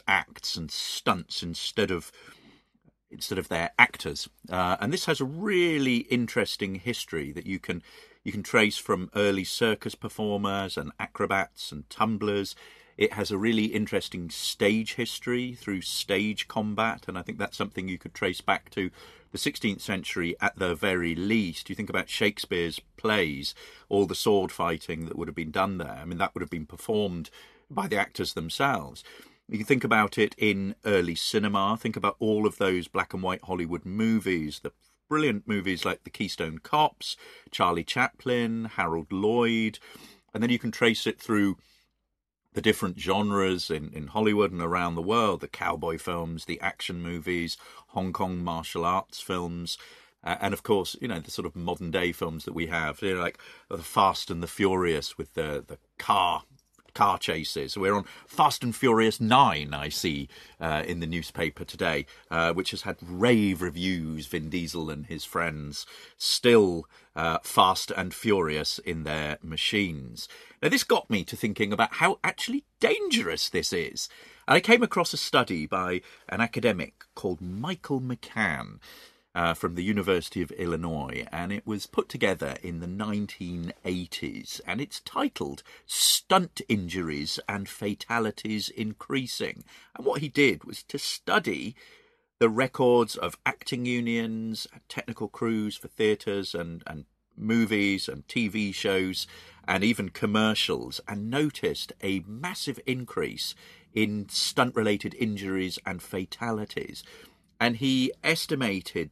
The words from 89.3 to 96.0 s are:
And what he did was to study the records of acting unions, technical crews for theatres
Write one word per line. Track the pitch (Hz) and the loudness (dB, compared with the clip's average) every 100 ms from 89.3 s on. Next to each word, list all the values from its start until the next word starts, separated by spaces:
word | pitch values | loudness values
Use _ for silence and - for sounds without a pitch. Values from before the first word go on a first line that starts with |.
| - 101 - - - - - | -6 -6 -8 -16 -20 -20 -4
And | 123 | -2
what | 143 | 0
he | 147 | 0
did | 143 139 82 | 4 4 4
was | - - | -4 -14
to | - - | -8 -6
study | - - - - - - 80 - - - _ _ _ - | -6 -6 2 2 2 -4 -6 -10 -18 -20 _ _ _ 2
the | 117 | 4
records | 110 131 - 123 120 113 - | 4 0 4 6 8 6 0
of | 87 - - | -6 -4 -4
acting | - - 123 123 | -4 -6 -4 0
unions, | 123 117 117 113 110 113 107 - - - | 0 0 0 -2 -4 -6 -6 -10 -16 -14
technical | - - 113 107 | -10 -8 -6 -6
crews | - 117 110 107 - | -2 0 2 -2 -6
for | 95 | -8
theatres | - | 2